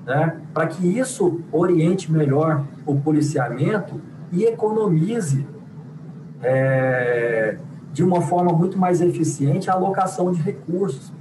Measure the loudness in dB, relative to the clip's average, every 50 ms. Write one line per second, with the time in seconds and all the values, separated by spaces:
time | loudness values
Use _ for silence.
0 | -4 0 0 2 2 0 -2 -6 -14 -6 -2 -2 -2 -2 0 0 0 2 2 2
1 | 0 -2 0 0 2 2 2 0 -6 -2 0 2 4 4 4 4 4 4 2 0
2 | 0 0 2 2 4 4 4 2 2 2 2 0 -2 -4 -10 -10 -4 -2 -2 0
3 | 2 2 2 2 2 2 0 -2 -2 -2 -2 -2 0 0 0 -2 -4 -6 -12 -12
4 | -14 -14 -16 -18 -12 -4 -2 2 2 2 2 2 -2 0 2 2 2 4 4 2
5 | 2 2 0 -2 0 0 0 -2 -2 -6 -10 -16 -18 -18 -18 -18 -16 -16 -16 -16
6 | -16 -16 -16 -16 -16 -16 -14 -4 0 2 2 2 4 4 2 2 2 2 0 0
7 | 0 0 0 0 0 0 0 0 0 0 -2 -6 -12 -16 -16 -16 -16 -10 -2 2
8 | 2 4 4 2 2 2 2 2 2 4 4 2 2 2 2 0 2 2 4 4
9 | 2 2 2 2 -2 -2 0 0 0 0 0 0 0 0 0 2 2 0 0 0
10 | -2 -2 -2 -2 -2 0 0 0 -2 -2 -4 -6 -6 -4 -2 0 0 -2 -2 -8
11 | -12 -16 -18 -18